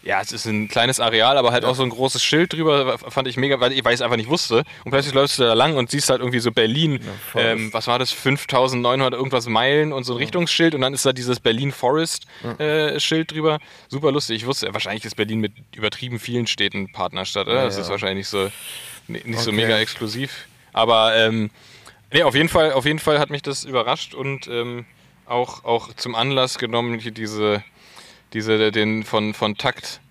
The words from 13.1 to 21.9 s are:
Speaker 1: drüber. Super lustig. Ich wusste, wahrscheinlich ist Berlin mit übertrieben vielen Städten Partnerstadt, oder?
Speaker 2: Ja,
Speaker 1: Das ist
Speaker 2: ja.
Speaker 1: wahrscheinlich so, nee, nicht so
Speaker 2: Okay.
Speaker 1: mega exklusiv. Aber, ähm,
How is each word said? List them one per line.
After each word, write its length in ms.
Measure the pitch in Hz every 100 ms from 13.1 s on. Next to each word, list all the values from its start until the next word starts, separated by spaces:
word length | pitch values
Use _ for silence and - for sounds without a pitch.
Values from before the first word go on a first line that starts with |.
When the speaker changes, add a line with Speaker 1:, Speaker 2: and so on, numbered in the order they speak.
| 160 160
Speaker 1:
drüber. 300 | 156 156 151 - - -
Super 220 | 135 151
lustig. 280 | 143 - 113
Ich 80 | 117
wusste, 280 | 135 95
wahrscheinlich 300 | 104 98 107
ist 100 | 107
Berlin 240 | - 107 110
mit 140 | 107 - - -
übertrieben 420 | 107 - 123 120
vielen 300 | - 120 113
Städten 420 | - 101 101 95
Partnerstadt, 560 | - 90 95 95 101 98
oder? 120 | 120
Speaker 2:
Ja, 60 | 127
Speaker 1:
Das 100 | 98
ist 100 | 85
Speaker 2:
ja. 60 |
Speaker 1:
wahrscheinlich 340 | 101 95 98 98
so, 240 | 101 95 - - - - - -
nee, 160 | 113
nicht 140 | 120 113
so 120 | 117
Speaker 2:
Okay. 60 | 107
Speaker 1:
mega 180 | 113 110
exklusiv. 720 | 110 - 110 110 135 - - _ _
Aber, 420 | - 113 113 113
ähm, 360 | 113 113 113 107 _ - - -